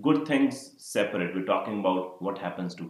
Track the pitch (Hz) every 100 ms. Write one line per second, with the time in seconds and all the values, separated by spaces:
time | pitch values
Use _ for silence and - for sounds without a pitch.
0 | 139 151 - 139 139 - - - - 113
1 | 104 101 87 92 95 95 113 104 92 92
2 | 90 - 92 98 90 92 90 -